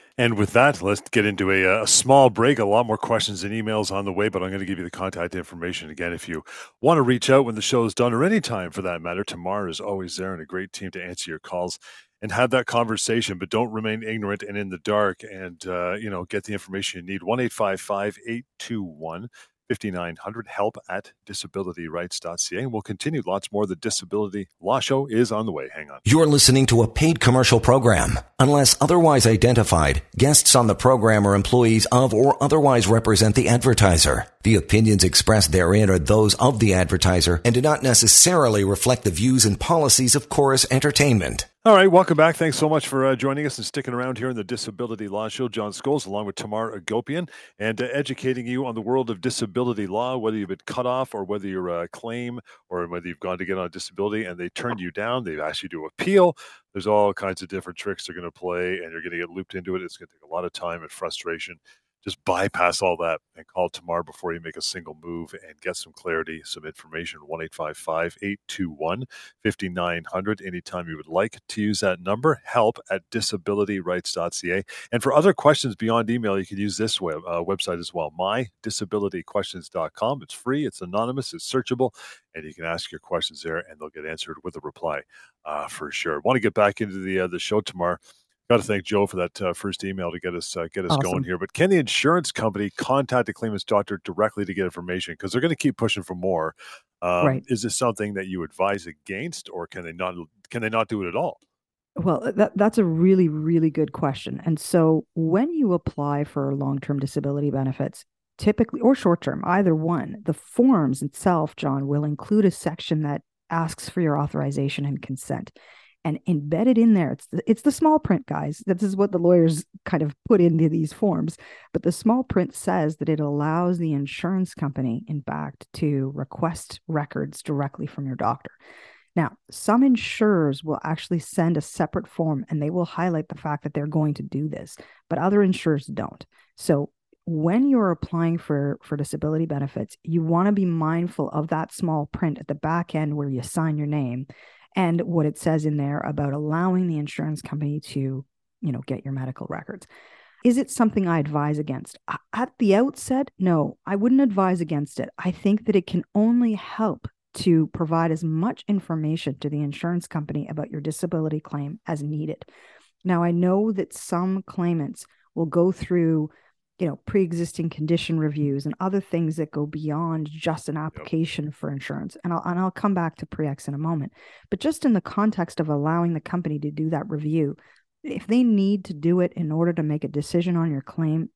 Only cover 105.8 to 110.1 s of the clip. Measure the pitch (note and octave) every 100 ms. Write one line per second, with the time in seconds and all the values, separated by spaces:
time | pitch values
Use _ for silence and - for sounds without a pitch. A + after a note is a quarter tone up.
105.8 | - - C#3+ C#3+ D3 - C#3 C#3 C#3 C#3
106.8 | - C#3+ C3+ - C#3+ C#3+ D3 C3+ C3+ -
107.8 | C3+ - - _ _ - G#3 - A3+ -
108.8 | A#3+ C4+ F#3 E3+ - - - F#3 F#3+ D#3+
109.8 | D#3+ E3 -